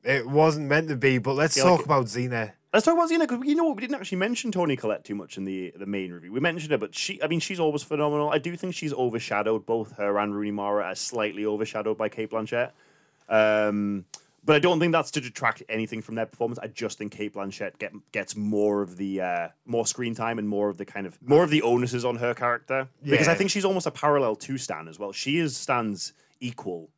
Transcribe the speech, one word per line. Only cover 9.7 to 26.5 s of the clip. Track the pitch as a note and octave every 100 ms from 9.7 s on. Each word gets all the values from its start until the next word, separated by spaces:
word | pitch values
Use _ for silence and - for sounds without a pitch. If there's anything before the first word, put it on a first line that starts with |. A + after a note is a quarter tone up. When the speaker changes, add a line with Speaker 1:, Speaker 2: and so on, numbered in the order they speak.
| A#2 G#2+
Speaker 2:
her | - G2+ G2+
and | G#2
Rooney | G2+ G#2
Mara | G#2 G2+ G#2
are | F#2
slightly | F#2+ - A#2+ G#2+ F#2 G#2+
overshadowed | G#2+ A2 A2 G#2+ G#2+
by | G#2+
Cate | - A2
Blanchett. | A2+ A2 A#2+ B2 _ _ _ _ _ -
Um, | A2 G#2+ G#2+ G#2+ G#2 G2+ G2 F2+ - _ _
but | -
I | D3+
don't | F3 E3
think | E3+
that's | E3 C#3+
to | D3+
detract | B2 - A#2+ - -
anything | A2 A2 A2
from | G#2
their | A2+ A2
performance. | - A#2 A#2+
I | A2
just | - A2 -
think | G#2
Cate | G#2+ G#2
Blanchett | G2+ G2 F#2+ G2+ _
get, | G2+ G#2 _
gets | G#2+ G2 G#2+
more | G#2 G#2 G#2 G2+
of | F#2+ F2+
the, | G2 F#2+
uh, | F#2 F2 E2 _
more | - A#2 A2
screen | - A#2+
time | A2+ A2+ A2+
and | G#2
more | G2+ G#2
of | F2+
the |
kind | G2 G2+ F#2
of, | - A#2+
more | D3
of | F3
the | D3+
onus | A#2 A#2+ B2
is | B2
on | B2 A#2+
her | A#2+
character. | A#2 B2+ A#2+ - C3 C3 _
Because | C#3+ D3 D#3
I |
Speaker 1:
Yeah. | E3+
Speaker 2:
think | G3
she's | G#3
almost | F#3+ F#3 D#3+
a |
parallel | - D3+ C#3+ B2 G#2
to | - F3
Stan | - D#2 E2
as | E2
well. | G2+
She | G2+ C#3 D#3+
is | D#3+ B2
Stan's | - B2 A2 F#2+ - _ _ _
equal | B2